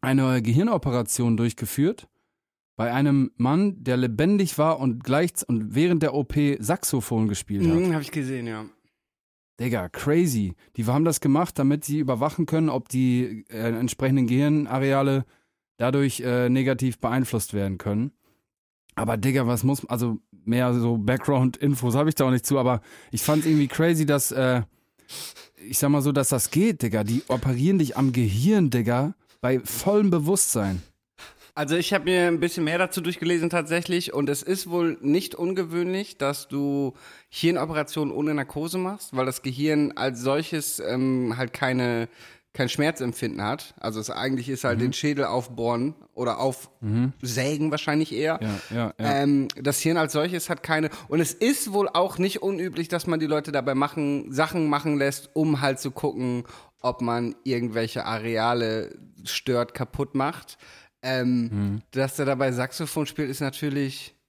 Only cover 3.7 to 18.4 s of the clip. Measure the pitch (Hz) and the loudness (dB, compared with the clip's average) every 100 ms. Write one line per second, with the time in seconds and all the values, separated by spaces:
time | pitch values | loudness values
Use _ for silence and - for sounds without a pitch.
3.7 | 185 123 123 127 107 160 202 185 - 156 | 0 -2 0 0 2 2 4 2 2 2
4.7 | 151 131 117 127 135 170 - - 117 107 | 2 0 -2 0 0 0 -2 -2 -2 0
5.7 | 107 175 170 147 135 139 151 147 143 107 | 0 2 4 2 0 -2 2 2 0 -2
6.7 | 175 - 131 - 113 110 101 - 101 165 | -2 0 -2 -2 0 0 -2 -4 0 2
7.7 | 165 185 160 139 156 131 131 117 107 110 | 2 2 0 -2 -6 -6 -6 -8 -8 -12
8.7 | _ _ _ _ _ _ _ _ _ 123 | _ _ _ _ _ _ _ _ _ -2
9.7 | 110 87 - - 156 180 120 98 87 _ | -2 -4 -4 2 4 4 2 0 -4 _
10.7 | - 113 135 165 151 - 139 175 - 135 | -6 0 2 2 2 2 2 2 0 0
11.7 | 147 - 151 135 120 143 - 160 160 156 | 0 -2 -2 0 0 -2 -2 -2 2 2
12.7 | 127 - 131 127 123 123 110 - 113 113 | 0 -2 0 2 2 0 -6 -12 -4 -2
13.7 | 117 123 - 131 135 120 123 147 151 143 | -2 -2 0 2 2 4 4 4 2 0
14.7 | 127 139 139 139 135 131 _ _ _ _ | 0 2 2 2 0 -2 _ _ _ _
15.7 | _ 120 139 139 - 123 123 123 131 131 | _ 0 2 2 0 0 2 4 4 2
16.7 | 123 131 113 120 127 127 113 - 104 98 | 2 0 -2 -2 0 0 -2 -2 -2 -2
17.7 | 92 - 104 131 _ _ _ | -2 -2 -2 -2 _ _ _